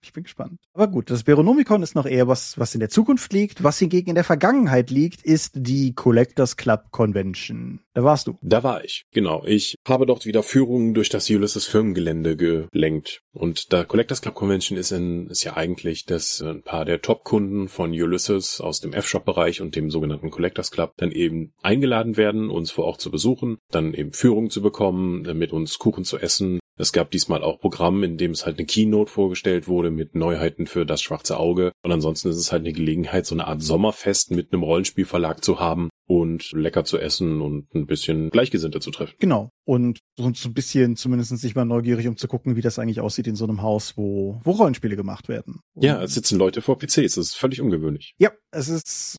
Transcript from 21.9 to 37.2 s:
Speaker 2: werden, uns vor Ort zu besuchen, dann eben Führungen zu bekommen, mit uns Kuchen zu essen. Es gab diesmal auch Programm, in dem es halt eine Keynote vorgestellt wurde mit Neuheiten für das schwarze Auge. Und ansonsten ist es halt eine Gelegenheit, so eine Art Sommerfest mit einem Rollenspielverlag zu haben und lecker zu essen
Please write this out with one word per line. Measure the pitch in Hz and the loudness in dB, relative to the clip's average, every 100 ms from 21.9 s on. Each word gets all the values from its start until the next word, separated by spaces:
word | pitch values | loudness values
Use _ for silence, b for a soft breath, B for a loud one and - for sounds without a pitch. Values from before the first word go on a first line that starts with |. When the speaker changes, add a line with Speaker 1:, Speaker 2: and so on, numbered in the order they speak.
| 113 113 110 | 0 0 2
Speaker 2:
werden, | 107 107 107 | 2 2 -2
uns | 90 82 | -4 -4
vor | - 80 | -4 -4
Ort | - | -4
zu | - | -6
besuchen, | 78 113 127 123 110 _ | -2 0 0 -4 -8 _
dann | 85 80 76 | -2 -2 -4
eben | 73 | -8
Führungen | - 123 107 113 | 2 4 4 0
zu | - | 0
bekommen, | 101 - 98 92 92 87 80 80 | -2 2 0 2 -2 -2 -4 -4
mit | 82 | -2
uns | 80 80 - | -2 -4 0
Kuchen | 117 - 92 | 0 0 -6
zu | - | -6
essen. | 87 - 98 90 - _ | -2 0 0 -2 -6 _
Es | 92 | 0
gab | - 82 | 0 0
diesmal | 92 - 82 | -2 0 0
auch | 82 - | 0 0
Programm, | 95 - 85 95 | -2 2 2 2
in | 95 82 | 0 0
dem | 87 | -2
es | 80 - | -2 -6
halt | 78 | -6
eine | 78 | -2
Keynote | - 107 107 104 | 2 4 4 2
vorgestellt | - 98 90 - 90 82 | 2 0 0 0 0 0
wurde | 90 85 | 0 0
mit | 80 78 | -2 -4
Neuheiten | 82 82 80 80 - 82 | -2 0 0 -2 -2 -4
für | 87 76 | -2 0
das | 76 | -2
schwarze | - 80 - - | -4 -6 -4 0
Auge. | 82 87 90 - | 2 2 0 -2
Und | 87 | -2
ansonsten | 85 78 80 92 | 0 0 -2 -2
ist | 85 | -2
es | 82 | -2
halt | - | -2
eine | 82 | -2
Gelegenheit, | 80 78 80 82 92 - | -2 -2 0 -2 -2 -2
so | |
eine | 82 78 | -4 -4
Art | 76 | -4
Sommerfest | 78 82 107 107 - 98 - | 0 2 2 0 -2 0 0
mit | 87 - | -2 -2
einem | 92 | -2
Rollenspielverlag | 80 85 95 - 95 90 82 - | 2 0 0 -2 -2 0 -2 -2
zu | - 87 | -2 0
haben | 87 82 85 _ _ | 0 -2 -4 _ _
und | 87 82 82 - | 2 2 -4 -6
lecker | 78 80 87 80 | -2 0 0 0
zu | - | -2
essen | 78 - | -2 -2